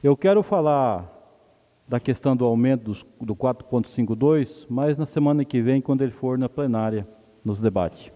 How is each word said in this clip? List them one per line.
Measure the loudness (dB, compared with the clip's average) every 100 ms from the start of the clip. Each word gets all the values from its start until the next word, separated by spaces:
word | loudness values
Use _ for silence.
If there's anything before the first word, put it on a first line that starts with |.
Eu | 2 2
quero | 4 2
falar | 2 0 2 2 0 -2 -8 -20 _ _ _ _ _ _ _
da | -4
questão | -2 -2 0 2
do |
aumento | 2 2 2 2
dos, | -2 -10 -12 _
do | -8 -4
quatro | -4 -4 -4
ponto | -4 -2
cinco | -4 -2 0
dois, | 2 2 0 -8 -8
mas | -2 0 -2
na | -4
semana | -2 0 0 0
que | 0
vem, | 2 0
quando | 0 -2
ele | -2
for | -4 -4 -2
na | -4
plenária, | -4 -2 0 -2 -4 -8 -16 _ _ -6
nos | -2
debates. | 0 0 -4 -6 -20